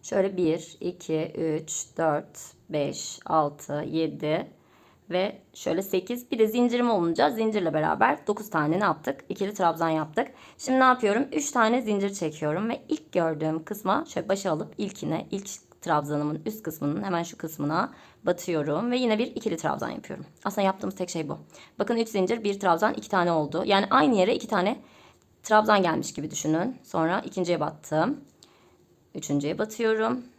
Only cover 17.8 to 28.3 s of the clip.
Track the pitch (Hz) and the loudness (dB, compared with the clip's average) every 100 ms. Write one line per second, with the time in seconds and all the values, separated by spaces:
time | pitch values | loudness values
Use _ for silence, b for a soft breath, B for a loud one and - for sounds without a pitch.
17.8 | 214 B B B - 175 - 165 143 151 | -2 B B B -2 -2 -2 -2 0 -2
18.8 | 240 247 247 214 247 - 214 165 151 143 | 0 0 2 2 0 -2 -4 -2 -2 -2
19.8 | - - - - - - 202 196 196 190 | -4 -8 -10 -14 -14 -8 -6 0 0 0
20.8 | 196 190 180 165 151 - - B B - | -6 -6 -6 -4 -6 -8 -12 B B -6
21.8 | 202 233 226 202 185 233 208 196 190 170 | -2 0 0 0 0 0 -2 0 2 4
22.8 | 214 247 - 190 175 165 147 156 185 196 | 2 0 -2 2 4 2 0 -2 2 4
23.8 | 202 262 294 220 185 - - 202 185 262 | 4 4 6 6 4 2 0 0 0 -2
24.8 | B B B B _ _ - 214 214 208 | B B B B _ _ 4 4 6 4
25.8 | 180 160 - - 151 - 156 156 214 262 | 4 0 -4 -6 -8 -4 0 0 0 -6
26.8 | - 175 160 190 - - 170 170 151 - | -6 0 0 0 -4 -4 0 0 0 -6
27.8 | - 156 185 294 - | -2 2 2 -2 -10